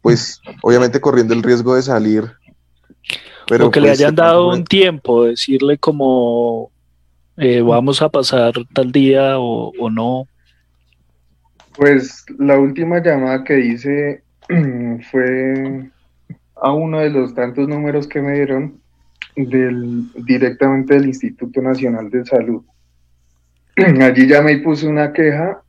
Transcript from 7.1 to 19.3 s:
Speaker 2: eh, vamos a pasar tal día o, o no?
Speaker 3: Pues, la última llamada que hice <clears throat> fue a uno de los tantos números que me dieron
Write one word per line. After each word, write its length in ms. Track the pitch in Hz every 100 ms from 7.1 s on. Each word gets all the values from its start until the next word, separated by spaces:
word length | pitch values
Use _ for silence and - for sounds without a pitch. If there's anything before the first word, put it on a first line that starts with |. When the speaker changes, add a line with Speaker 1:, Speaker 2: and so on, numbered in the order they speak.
| _ _ -
Speaker 2:
eh, 240 | 135 120
vamos 400 | 117 117 131 139
a 60 | 156
pasar 440 | 147 127 131 117 120 120
tal 180 | - 127
día 460 | 135 135 135 135 135
o, 340 | 120 113 113 -
o 120 | 113
no? 360 | 110 117 127 135 _ _ _ _ _ _ _ _ _ _ _ _ _ _ -
Speaker 3:
Pues, 480 | 143 139 - - - -
la 200 | 139 139
última 440 | 139 139 165 175
llamada 420 | 170 143 131 131
que 140 | 131 139
hice 640 | 120 117 139 143 147 139 _ _ -
<clears throat> 600 | 175 143 123 120 117 -
fue 800 | 131 127 127 131 135 135 135 131 _ _ _ _ - _ -
a 160 | 135
uno 280 | 147 165 156
de 100 | 151
los 240 | 139 123
tantos 320 | 131 123 123 143
números 380 | 147 147 147 147
que 140 | 147
me 140 | 143
dieron 460 | 143 139 131 147 - _ _ _ _ -